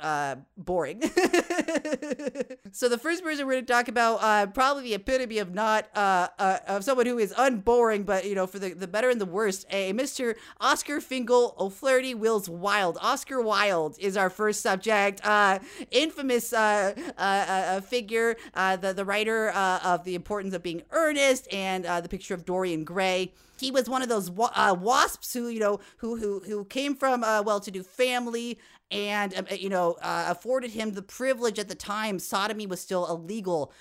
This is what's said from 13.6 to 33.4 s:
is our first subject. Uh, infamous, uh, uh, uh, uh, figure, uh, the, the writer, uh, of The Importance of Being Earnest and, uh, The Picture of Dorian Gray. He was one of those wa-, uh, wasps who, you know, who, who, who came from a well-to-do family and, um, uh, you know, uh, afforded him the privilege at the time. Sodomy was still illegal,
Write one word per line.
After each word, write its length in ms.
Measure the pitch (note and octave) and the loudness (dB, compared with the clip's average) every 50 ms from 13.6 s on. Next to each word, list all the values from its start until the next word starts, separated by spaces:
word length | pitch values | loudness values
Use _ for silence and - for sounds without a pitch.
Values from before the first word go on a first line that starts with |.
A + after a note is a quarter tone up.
| G#3 G3+ F#3 E3 D#3 D3+ - - | 4 4 4 2 2 0 -2 -4
is 160 | F#3+ G3+ F#3+ | -4 -2 0
our 120 | G#3 F#3+ F#3 | 2 2 0
first 320 | - - G#3+ G#3+ G#3 - | 0 0 -2 0 0 0
subject. 640 | - A3+ F#3+ F#3+ - A3 A3 G3+ G3+ G3+ G3+ - - | 0 0 0 0 2 2 2 4 2 2 0 -2 0
Uh, 360 | G#3 G#3 G#3 G#3 G3 F#3+ F#3+ G3 - - - C4+ - - | 2 4 6 6 6 4 2 -2 -8 -14 -14 -8 0 2
infamous, 600 | B3+ D4+ D#4+ - D4 C#4 C4 B3 A#3 A3+ - - | 2 2 2 0 -2 -2 0 0 0 0 0 0
uh, 420 | A3+ G#3+ G#3+ G#3 G#3 G3 G3 G#3 A3+ E4+ D#4 - | 2 4 4 4 4 2 0 0 -4 -6 -10 -6
uh, 40 | - | -2
uh, 320 | F3+ G3 G3 G3 F#3+ E3 F#3+ | 0 2 2 2 0 0 0
uh, 280 | F#3+ F#3 E3 F#3 G3 | 0 0 0 -2 -2
figure, 560 | F#3+ - B3 B3 A3 G3 A3+ A3+ A3+ A#3 A3 A3+ - - - | -2 -2 -4 -4 -2 -2 0 2 2 2 0 -2 -6 -10 -4
uh, 220 | - F#3+ F#3+ F#3+ | 0 0 2 2
the, 160 | F#3 F#3+ F#3+ F#3+ | 0 0 -2 -2
the 120 | G3 G3 | -2 -2
writer, 480 | F#3+ G3 G#3 G#3+ A3 A3 A3 A3 G#3+ E3+ | -2 0 0 0 0 0 0 0 0 0
uh, 240 | G3 F#3+ F#3+ F#3 F3+ - | 2 2 2 2 2 2
of 180 | F#3 F3+ E3+ F3 | 2 0 0 0
The 140 | F#3 F3+ | -4 -6
Importance 360 | F3 - - G#3 G#3 F#3+ F#3+ F#3+ | -6 -6 -4 -6 -4 -4 -4 -6
of 100 | F3 F3 | -6 -6
Being 200 | F3 E3 E3+ - - | -6 -8 -8 -8 -4
Earnest 560 | - D#4 E4 D4+ D4+ C#4+ C#4 C4+ C4 - - - F#3+ | 0 2 2 2 2 4 4 4 4 2 0 -6 -6
and, 340 | G3 F#3+ F#3+ F#3 F#3 F3 | -6 -4 -2 -2 -2 -2
uh, 140 | E3+ F3 F3 | -2 -2 -2
The 80 | E3+ E3+ | -4 -4
Picture 260 | G3 F#3 - - G3 | -8 -10 -8 -8 -8
of 100 | F3 D#3+ | -8 -6
Dorian 380 | - F3+ F#3 F#3 F3+ E3 D#3 D#3 | -4 -2 -2 0 0 -2 -2 -4
Gray. 500 | E3+ F3 G3 F#3+ F#3 F#3 F#3 F#3 F#3 - _ _ _ _ - | -4 -2 0 0 2 2 0 -2 -4 -8 _ _ _ _ -8
He 100 | C4 C4+ | -6 -2
was 180 | B3+ C4+ A#3+ A3+ | 2 0 2 2
one 140 | C4 C4 C4 | 0 -2 0
of 60 | A#3 | 0
those 220 | A#3 G#3 F#3+ F3 | 0 0 -2 -2
wa-, 200 | F3 G3 A#3 A#3 - | -2 -2 -2 0 2
uh, 180 | - G3+ G3+ F#3+ F3+ | 4 4 4 4 4
wasps 540 | F3+ A3 B3+ - F4 A4 - - - - - | 2 4 4 4 4 2 0 -4 -10 -8 -6
who, 140 | B3 A#3+ | -6 -6
you 140 | A#3+ A#3 A3 | -4 -2 0
know, 180 | G#3+ G3+ G#3 G3+ - - - _ | 2 2 0 0 -4 -10 -14 _
who, 180 | - A3+ A#3 | -6 -6 -4
who, 240 | A3+ G#3+ G3+ G3 F#3+ | -4 -4 -4 -4 -4
who 240 | F#3 F#3 G#3+ G#3 G3+ | -6 -6 -6 -6 -6
came 320 | G3 - B3+ C#4 C#4+ C#4 | -6 -4 -2 -2 -2 -2
from 260 | C#4 C4+ C4 B3+ B3 A#3 | 0 2 2 2 2 2
a 180 | A3 G#3+ G#3+ | 2 2 2
well-to-do 440 | G#3 A3 G#3 G3+ G3+ G#3+ F#3 F#3 F#3 | 2 2 0 0 -2 -6 -10 -10 -12
family 760 | - - - B3+ B3+ B3 B3 A#3+ A#3 A#3 A#3 A#3 A#3+ A3+ - - - - - _ - | -8 -2 0 0 2 2 0 -2 -2 -4 -4 -4 -6 -8 -10 -14 -20 -20 -20 _ -8
and, 440 | F#3 G#3 G#3 G3+ G#3 G#3 G#3 G3 F#3 | -6 -4 -2 -2 0 0 -2 -2 -2
um, 100 | F#3+ F#3 - | -4 -6 -6
uh, 40 | G3 | -6
you 140 | F#3 F#3 F#3+ | -6 -4 -2
know, 240 | G3 F3+ F3 E3+ E3+ - - | 0 2 2 2 0 0 -2
uh, 240 | E3+ E3+ E3+ E3+ E3 | -4 -2 -2 -2 -2
afforded 440 | F3 - - A3+ B3+ C4 B3 A#3+ G#3 | -4 -4 -2 -2 -2 -2 -2 -4 -6
him 200 | A3 A3 G#3+ G3 | -4 -4 -4 -4
the 100 | G3+ G3 | -6 -10
privilege 560 | - - - B3 C4+ C4+ A#3 A#3+ A#3 G#3 G#3+ | -12 -8 -4 0 0 0 0 0 -2 -2 -2
at 100 | G#3 G3 | -6 -8
the 60 | F#3+ | -8
time. 440 | - - - G3+ G#3+ A3 A3 G3 F3 | -10 -8 -6 -6 -4 -2 -2 -4 -4
Sodomy 480 | - - A#3 G3 G3 G#3+ A3 G#3+ G#3+ | -4 -2 -2 0 0 -2 -2 -4 -6
was 140 | F#3+ F3+ F3 | -6 -8 -8
still 260 | - - F#3+ F3+ F3 | -6 -4 -2 -2 -2
illegal, 680 | D#3+ E3+ E3 E3 E3+ G#3+ A3+ | -2 -4 -6 -6 -8 -8 -6